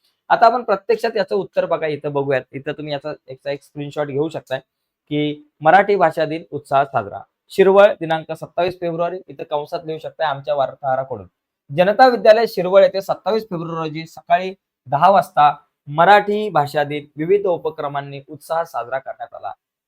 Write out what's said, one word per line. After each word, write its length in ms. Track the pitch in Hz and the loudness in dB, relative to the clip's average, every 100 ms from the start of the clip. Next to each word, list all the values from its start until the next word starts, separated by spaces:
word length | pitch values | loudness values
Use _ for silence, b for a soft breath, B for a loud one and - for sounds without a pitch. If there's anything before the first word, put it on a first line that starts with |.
| _ _ - | _ _ -2
आता 160 | 175 226 | 4 4
आपण 180 | 247 | 2
प्रत्यक्षात 480 | 233 196 - 226 226 220 | -2 -2 -2 -2 -2 -4
याचं 200 | 190 208 | -4 -4
उत्तर 300 | 180 190 180 | -4 -4 -2
बघा, 220 | 160 156 | -2 -4
इथं 240 | 147 147 | -6 -6
बघूयात. 300 | 139 139 131 - | -4 -2 -4 -6
इथं 200 | 131 151 | -12 -10
तुम्ही 220 | 147 151 | -10 -8
याचा, 160 | 139 151 | -10 -10
याचा 420 | - - 131 143 | -14 -16 -14 -10
एक 120 | 143 | -10
स्क्रीनशॉट 440 | _ 147 143 151 147 | _ -14 -10 -6 -4
घेऊ 220 | 135 156 | -4 -4
शकताय 300 | 143 - 131 - _ _ _ - | -6 -8 -10 -10 _ _ _ -6
की 400 | 147 147 147 _ - | -4 -2 -6 _ -2
मराठी 340 | 151 185 202 202 | 4 6 6 2
भाषा 300 | 165 160 151 | 2 0 -4
दिन 180 | 160 170 | -6 -10
उत्साहात 340 | 147 - 139 143 | -12 -2 0 0
साजरा. 340 | 127 101 101 - _ _ | -4 -6 -10 -18 _ _
शिरवळ 440 | - 190 196 202 - | 2 4 8 6 4
दिनांक 320 | 160 160 156 | -4 -4 -6
सत्तावीस 480 | 160 147 - 180 180 | -12 -8 -4 -4 -4
फेब्रुवारी, 400 | 170 165 175 185 - | -6 -4 -6 -6 -14
इथं 160 | 143 | -18
कंसात 360 | 165 147 147 170 160 | -6 -6 -6 -8 -8
लिहू 140 | 160 | -10
शकताय 280 | 143 - 156 | -10 -6 -4
आमच्या 280 | 139 139 143 | -4 -4 -2
वार्ताहराकडून. 720 | 131 - 139 131 131 113 92 _ _ _ - 143 | -2 -4 -4 -4 -4 -10 -14 _ _ _ -6 0
जनता 300 | 185 214 262 | 2 6 4
विद्यालय 380 | 233 220 220 226 | 6 6 6 2
शिरवळ 360 | 202 180 196 | -2 2 6
येथे 180 | 185 190 | 6 2
सत्तावीस 420 | 190 151 185 220 | -6 -6 -4 -4
फेब्रुवारी 460 | 220 170 165 165 160 | -4 -8 -8 -8 -8
रोजी 160 | 156 165 | -10 -14
सकाळी 480 | - - 175 190 190 _ _ 127 | -10 -2 0 -2 -12 _ _ -6
दहा 200 | 143 180 | 2 4
वाजता 460 | 196 - - 147 156 _ _ - | 4 2 2 2 2 _ _ -6
मराठी 600 | 151 175 202 202 208 214 | 2 6 6 4 -2 -2
भाषा 340 | 160 143 151 | -2 0 -2
दिन 220 | 143 147 143 147 | -2 -4 -10 -6
विविध 300 | 165 202 196 | 0 0 2
उपक्रमांनी 760 | 165 156 156 143 143 139 139 135 | -2 -4 -8 -8 -8 -10 -12 -16
उत्साहात 360 | 151 - 165 165 | -16 -6 -6 -6
साजरा 320 | 127 120 131 | -8 -8 -8
करण्यात 360 | 120 - 120 | -10 -14 -16
आला. 180 | - 101 - _ _ | -14 -16 -16 _ _